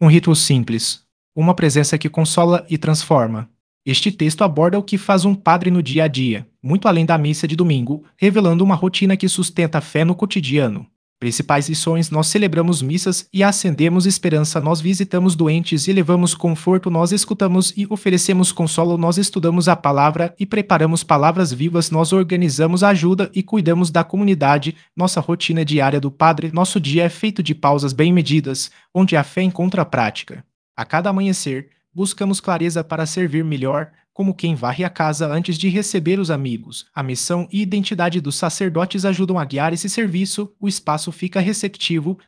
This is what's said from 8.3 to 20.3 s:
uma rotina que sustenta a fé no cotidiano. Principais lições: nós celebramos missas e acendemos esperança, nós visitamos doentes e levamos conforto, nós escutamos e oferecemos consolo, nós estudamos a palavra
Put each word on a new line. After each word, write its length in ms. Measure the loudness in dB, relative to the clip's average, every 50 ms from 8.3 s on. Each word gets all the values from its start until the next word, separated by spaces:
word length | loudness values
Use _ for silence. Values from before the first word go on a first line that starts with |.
| 4 4 4 4 4 4 4
uma 100 | 2 2
rotina 400 | 2 0 -2 0 2 2 2 2
que 140 | 2 0 -2
sustenta 480 | -2 -2 -4 -2 -2 -2 -2 0 0
a 40 | -2
fé 240 | -4 -2 0 0 2
no 80 | 2 2
cotidiano. 720 | 0 -2 -2 -2 -4 -2 0 0 0 0 0 -2 -6 -12 -16 _ _ _ _ _ _
Principais 480 | -4 -4 -4 -2 0 0 0 0 0 -2
lições: 400 | -4 -4 -2 -2 0 0 -2 0
nós 200 | 0 -2 0 0
celebramos 520 | 0 0 0 2 2 0 2 2 0 0
missas 480 | -2 -2 -2 -2 -2 -2 -4 -4 -8 _
e 140 | 0 2 2
acendemos 640 | 2 2 0 -2 -2 0 2 2 2 2 2 2
esperança, 520 | 2 0 0 0 0 0 0 0 0 -2 -2
nós 220 | -2 -2 -2 0
visitamos 560 | 0 -2 -2 -2 -2 -2 0 0 2 2 2
doentes 500 | 2 2 2 2 0 0 -2 -2 -2 0
e 60 | 0
levamos 420 | 2 2 2 2 2 2 2 0 0
conforto, 540 | -2 -2 -2 -2 -2 0 0 0 0 0 0
nós 240 | 0 0 0 0
escutamos 640 | 0 -2 -2 -4 -2 -2 0 2 2 2 2 0 -2
e 100 | -4 -4 -4
oferecemos 600 | -6 -4 0 0 2 2 2 2 2 2 2 2
consolo, 440 | 0 -2 -2 -2 0 0 0 2 2
nós 220 | 2 2 0 2 0
estudamos 500 | -2 -2 -2 0 0 2 2 2 4 2
a 80 | 2
palavra 580 | 2 2 0 2 4 2 2 2 0 -4 -4